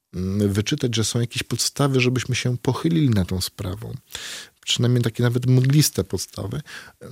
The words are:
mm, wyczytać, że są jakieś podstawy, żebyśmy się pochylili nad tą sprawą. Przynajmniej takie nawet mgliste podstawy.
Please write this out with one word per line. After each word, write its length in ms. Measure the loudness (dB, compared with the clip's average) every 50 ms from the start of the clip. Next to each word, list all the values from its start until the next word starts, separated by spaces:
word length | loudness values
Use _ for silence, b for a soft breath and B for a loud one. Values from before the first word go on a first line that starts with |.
| _ _ -8
mm, 380 | -6 -4 -2 0 0 0 2
wyczytać, 440 | 2 0 0 -2 -2 -2 -2 -2 0
że 80 | -2 -2
są 160 | 0 0 -2
jakieś 220 | -2 -2 -4 -8
podstawy, 580 | -6 -6 -4 -4 -4 -4 0 0 0 2 2 2
żebyśmy 340 | 2 2 2 0 -2 -2 -4
się 240 | -2 0 -2 -2 0
pochylili 520 | 0 -2 -2 0 0 0 2 4 4 4
nad 180 | 4 2 2 0
tą 120 | -2 -4
sprawą. 540 | -4 -6 -8 -8 -8 -8 -8 -8 -10 -12 -12 -14 -14 B B B B B B B B B B _ -6
Przynajmniej 380 | -4 -2 2 2 2 4 2
takie 200 | 2 0 0 2
nawet 240 | 0 2 2 2 4
mgliste 580 | 4 6 6 6 6 6 4 4 4 2 -2 -2
podstawy. 560 | -2 -4 -6 -6 -8 -8 -8 -8 -6 -6 -8 B B B B B B B _ -18 -14